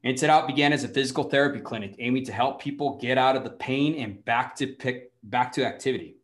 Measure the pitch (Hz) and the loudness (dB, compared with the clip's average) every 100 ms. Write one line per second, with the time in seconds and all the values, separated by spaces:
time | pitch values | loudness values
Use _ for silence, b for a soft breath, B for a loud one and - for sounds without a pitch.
0 | 120 127 156 156 156 139 143 147 120 139 | -2 2 6 6 4 2 4 4 0 0
1 | 127 156 - 139 143 135 - 110 101 - | 0 -2 0 2 2 0 -8 -8 -8 -6
2 | 120 127 110 104 131 139 143 143 143 139 | -2 0 -2 0 -2 0 -8 -4 -4 -2
3 | 120 127 131 135 113 - - 135 147 156 | 0 4 4 2 -2 -8 -4 0 0 0
4 | 110 101 - 117 123 - 131 - 131 123 | -6 -8 -2 0 0 -4 -6 -4 -6 -6
5 | - _ 107 123 123 - 120 - 135 113 | -12 _ -4 -2 0 0 -2 0 -2 -2
6 | 80 - | -6 -18